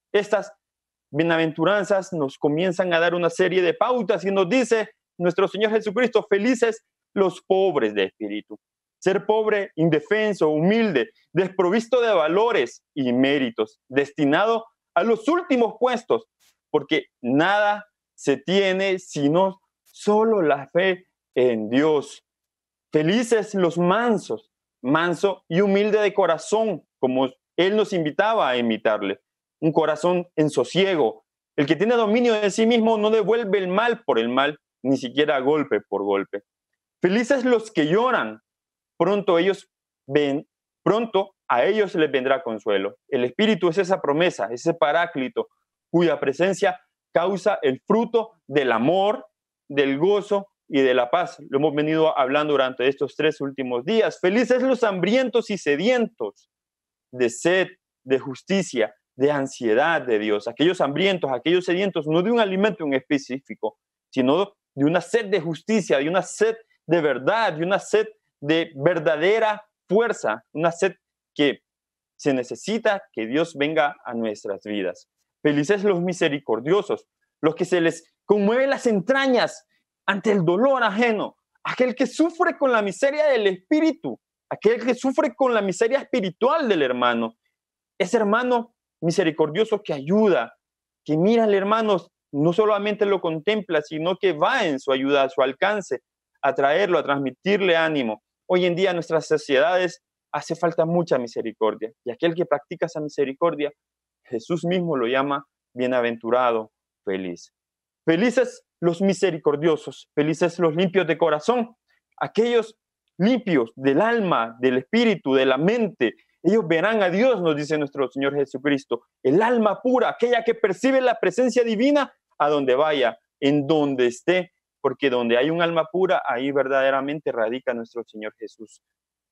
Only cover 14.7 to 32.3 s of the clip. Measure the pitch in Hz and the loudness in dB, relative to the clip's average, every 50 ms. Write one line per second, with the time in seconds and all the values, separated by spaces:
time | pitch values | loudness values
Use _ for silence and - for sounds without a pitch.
14.7 | _ _ _ _ - 170 185 233 226 220 - 285 339 349 349 302 269 240 233 202 | _ _ _ _ -2 0 0 0 0 0 0 0 0 0 0 0 0 2 0 0
15.7 | - - 240 262 247 233 - - 127 113 - _ _ _ _ _ _ _ _ _ | -2 -2 -2 -2 -2 -2 -2 -2 -2 -2 -2 _ _ _ _ _ _ _ _ _
16.7 | - 147 139 - 156 143 - _ _ _ - 120 131 147 165 190 202 208 208 208 | -2 -2 -2 -2 -2 -2 -2 _ _ _ -4 0 2 2 2 2 2 2 0 0
17.7 | 208 208 - _ _ _ _ _ _ - - 143 135 131 - 170 185 196 196 190 | -2 -4 -8 _ _ _ _ _ _ -4 -2 0 0 0 0 0 2 2 2 2
18.7 | 185 190 196 196 185 190 - - - 151 143 143 156 180 190 190 185 - _ _ | 0 0 -2 -2 -2 -4 -6 -8 -4 -2 0 2 2 2 2 0 -2 -8 _ _
19.7 | _ _ _ _ - - - 208 208 214 220 226 220 202 165 147 139 143 139 - | _ _ _ _ -20 -6 -2 0 2 2 2 2 2 2 2 2 0 0 -2 -4
20.7 | - 170 190 190 180 185 - _ _ _ _ _ - 131 123 123 117 110 107 107 | -2 0 0 0 0 -4 -8 _ _ _ _ _ 0 2 2 2 2 0 -2 0
21.7 | 120 135 151 160 151 139 135 - - - _ _ _ _ _ _ _ _ _ _ | 0 2 2 2 2 0 -2 -6 -12 -20 _ _ _ _ _ _ _ _ _ _
22.7 | _ _ _ _ - 156 156 165 202 247 240 233 233 214 202 214 - 196 180 165 | _ _ _ _ 0 0 2 2 2 0 2 2 0 0 0 -2 -2 0 0 0
23.7 | 165 170 175 175 190 226 240 247 220 165 - - 117 - - _ _ _ _ _ | 0 0 0 2 2 2 2 0 0 -2 -2 -6 -10 -10 -12 _ _ _ _ _
24.7 | _ _ - 127 147 160 170 175 170 151 - 196 180 - _ - 165 180 208 196 | _ _ -2 0 0 2 0 0 -2 0 0 -2 -2 -4 _ -4 0 0 2 2
25.7 | 196 196 208 214 208 214 208 196 196 196 190 165 165 156 - - 202 220 226 220 | 2 2 0 0 0 0 0 0 0 2 2 2 0 -2 -2 -2 -2 0 0 -2
26.7 | 175 143 - _ _ _ - 127 127 131 135 127 - _ _ _ _ - 175 190 | -4 -6 -10 _ _ _ -2 0 0 0 0 -2 -4 _ _ _ _ 0 0 2
27.7 | 208 220 202 - 208 175 156 151 135 - 196 220 226 208 160 135 123 120 120 117 | 2 0 0 0 -2 -2 -2 -2 -2 0 0 0 2 0 0 0 0 0 0 0
28.7 | 110 107 - 113 107 101 101 95 95 - _ _ _ _ _ _ _ - 156 160 | -2 0 0 0 0 0 -2 -4 -6 -6 _ _ _ _ _ _ _ -4 -2 0
29.7 | - 165 156 151 151 151 - 175 180 175 175 - _ 160 156 147 - 143 120 - | 2 2 2 2 0 0 0 0 0 0 -4 -4 _ 0 0 0 0 -2 -2 0
30.7 | - 170 196 196 185 151 127 110 107 - _ _ _ _ _ _ _ - 143 139 | 0 0 0 2 2 0 0 0 -2 -6 _ _ _ _ _ _ _ -2 0 0
31.7 | 160 147 202 226 247 233 226 202 214 247 240 240 | 0 0 0 0 2 2 2 2 2 2 2 2